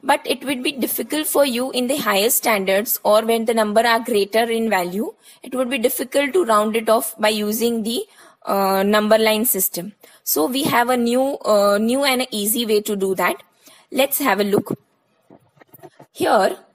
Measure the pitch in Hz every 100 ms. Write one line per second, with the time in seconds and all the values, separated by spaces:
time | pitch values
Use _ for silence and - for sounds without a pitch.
0 | 269 294 - 254 254 269 269 277 220 -
1 | 233 302 302 - 285 233 262 247 247 285
2 | 220 202 208 - - 214 190 196 214 -
3 | 202 214 226 226 226 226 214 208 233 226
4 | 233 208 196 226 233 226 226 196 180 185
5 | 302 - - - - 254 254 262 233 -
6 | 247 277 285 359 233 214 214 220 226 220
7 | 269 - 214 220 208 220 233 233 214 247
8 | 427 _ - _ - 196 196 190 196 214
9 | 214 220 220 214 226 190 185 - 175 -
10 | - - - 285 302 254 311 240 240 254
11 | 233 247 269 285 - 208 202 202 220 262
12 | 277 254 - 214 202 233 233 214 208 202
13 | 190 190 180 - - _ - - _ -
14 | 277 - 277 196 208 202 - - _ _
15 | _ _ _ - _ _ - - - _
16 | - - 359 247 190 381 -